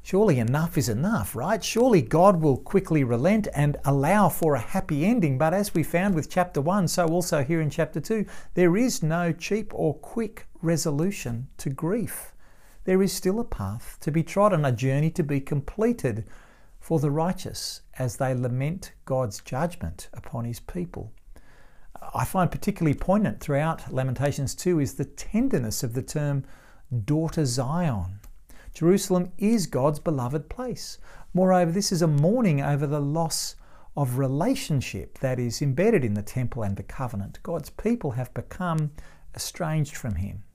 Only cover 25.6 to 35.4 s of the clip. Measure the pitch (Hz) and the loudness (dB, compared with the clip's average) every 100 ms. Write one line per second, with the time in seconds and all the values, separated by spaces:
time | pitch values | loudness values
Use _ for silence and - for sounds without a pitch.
25.6 | 113 104 123 123 - 151 147 139 - - | 0 -4 -4 -4 -4 -2 0 -2 -4 -18
26.6 | - - - 123 101 151 160 165 139 120 | -20 -20 -6 -6 0 0 0 0 0 0
27.6 | 123 165 170 107 92 101 - - - - | 0 0 0 0 -4 -8 -16 -20 -18 -18
28.6 | - - 160 190 - 180 180 - 202 233 | -16 2 4 4 4 0 0 0 2 2
29.6 | 156 131 143 147 - 143 123 151 - - | 2 2 2 0 -2 -2 -2 -4 -6 -8
30.6 | 254 240 - - - - - 180 185 185 | -8 -8 -10 -14 -14 -16 -4 2 6 6
31.6 | 170 180 202 165 170 143 160 247 214 143 | 4 2 0 2 4 4 4 4 4 2
32.6 | 143 143 147 147 143 156 160 - - - | 2 0 0 0 0 0 -2 -2 -6 -10
33.6 | - - - - 135 127 135 139 202 269 | -20 -20 -10 -2 -2 0 0 2 0 0
34.6 | - 143 - 101 67 - 131 127 | 0 -2 -2 -8 -10 -4 -2 0